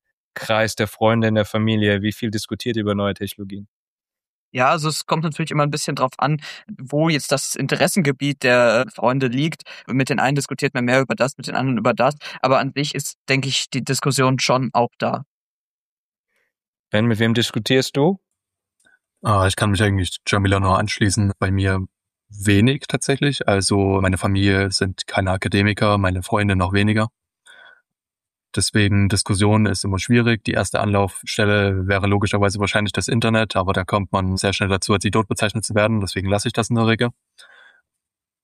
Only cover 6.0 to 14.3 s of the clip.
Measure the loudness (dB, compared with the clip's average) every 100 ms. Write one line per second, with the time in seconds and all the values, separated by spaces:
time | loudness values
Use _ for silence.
6 | -2 0 -2 -2 -6 -18 -18 -16 -4 0
7 | 0 0 0 -4 -4 -4 -4 0 0 0
8 | 0 0 -2 0 2 4 4 4 0 -2
9 | 0 0 0 0 -2 -4 -16 -16 -4 -2
10 | 0 0 0 0 -4 -4 -2 0 2 2
11 | 2 0 -2 -4 -6 -2 0 0 0 2
12 | 0 0 -10 -4 0 2 0 -4 -6 -6
13 | -10 -8 -2 -2 0 -4 -4 -6 -4 -2
14 | 0 2 2